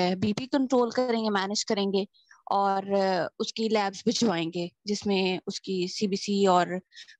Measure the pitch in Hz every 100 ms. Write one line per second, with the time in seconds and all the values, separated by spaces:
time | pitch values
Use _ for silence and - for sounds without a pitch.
0 | 180 185 208 208 262 285 262 254 233 233
1 | 254 233 220 202 196 208 - 208 196 190
2 | 196 _ _ _ - 196 196 196 196 196
3 | 190 185 147 - 220 - 220 214 196 190
4 | 214 254 226 170 165 175 175 - 202 208
5 | 208 196 185 185 - - - 185 180 -
6 | 208 196 - 202 196 180 175 180 - -
7 | -